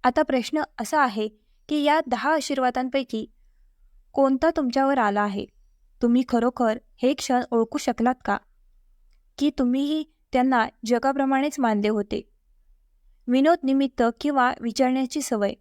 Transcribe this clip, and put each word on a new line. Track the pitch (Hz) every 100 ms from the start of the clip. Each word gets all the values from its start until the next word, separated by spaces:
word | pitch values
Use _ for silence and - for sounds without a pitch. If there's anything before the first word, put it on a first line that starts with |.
आता | 254 254
प्रश्न | 302 262 220 302 294 -
असा | 220 302
आहे | 262 208 214 214 _ _ -
की | 302
या | 294 311 320
दहा | 233 269
आशीर्वादांपैकी | 311 - 269 254 254 254 277 262 220 226 _ _ _ _ _ _ - _
कोणता | - 269 269 311
तुमच्यावर | 330 262 262 269 277
आला | 214 202
आहे? | 208 196 - _ _ _ _ _
तुम्ही | 240 240 254
खरोखर | 240 240 - 233 226 _ _
हे | 254
क्षण | 294 - 247 247
ओळखू | 233 226 294
शकलात | - 240 233 254 -
का? | 202 _ _ _ _ _ _ _ _ _ -
की | 285 294
तुम्हीही | 247 262 285 311 302 _ _
त्यांना | 254 262 247 220 _ 226
जगाप्रमाणेच | 240 269 277 269 269 294 294
मानले | 240 208 208
होते? | 214 208 208 - _ _ _ _ _ _ _ _ _ -
विनोद | 254 285 349
निमित्त | 269 269 277 - 233 233
किंवा | 294 277 247 -
विचारण्याची | 233 233 262 262 262 311
सवय. | 269 220 202 -